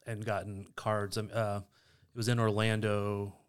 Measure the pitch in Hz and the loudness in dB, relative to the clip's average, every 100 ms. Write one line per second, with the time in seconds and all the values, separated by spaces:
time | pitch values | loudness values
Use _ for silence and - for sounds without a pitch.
0 | - 107 110 101 98 95 101 - 110 107 | -12 -8 -4 -6 -6 -10 -12 -8 -4 -2
1 | 101 113 104 117 107 101 - _ _ _ | -2 -6 -4 -4 -2 -4 -10 _ _ _
2 | _ 120 113 120 110 104 110 110 110 104 | _ -6 -2 2 4 6 6 4 2 2
3 | 101 101 101 - | 2 -2 -4 -8